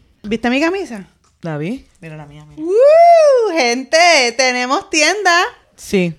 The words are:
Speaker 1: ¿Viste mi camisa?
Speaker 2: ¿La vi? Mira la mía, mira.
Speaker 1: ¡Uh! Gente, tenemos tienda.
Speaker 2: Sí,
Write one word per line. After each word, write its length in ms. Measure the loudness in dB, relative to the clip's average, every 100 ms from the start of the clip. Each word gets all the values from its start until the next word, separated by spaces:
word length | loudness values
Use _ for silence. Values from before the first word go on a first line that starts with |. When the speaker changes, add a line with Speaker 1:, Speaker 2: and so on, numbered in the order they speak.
| _ _
Speaker 1:
¿Viste 260 | -10 -6 -4
mi 100 | -2
camisa? 460 | -2 -4 -8 -14 -20 _ _ _
Speaker 2:
¿La 160 | -12 -8
vi? 280 | -8 -10 -14 _
Mira 180 | -20 -20
la 80 | -20
mía, 180 | -20 -20
mira. 160 | -12
Speaker 1:
¡Uh! 880 | -4 2 4 6 6 6 4 2 0 0
Gente, 420 | 0 -2 -2 2 4 2 0 -2
tenemos 540 | -2 -2 -4 -6 -4
tienda. 540 | -2 -2 -2 0 0 -2 -8 _ _
Speaker 2:
Sí, 400 | -6 -4 -4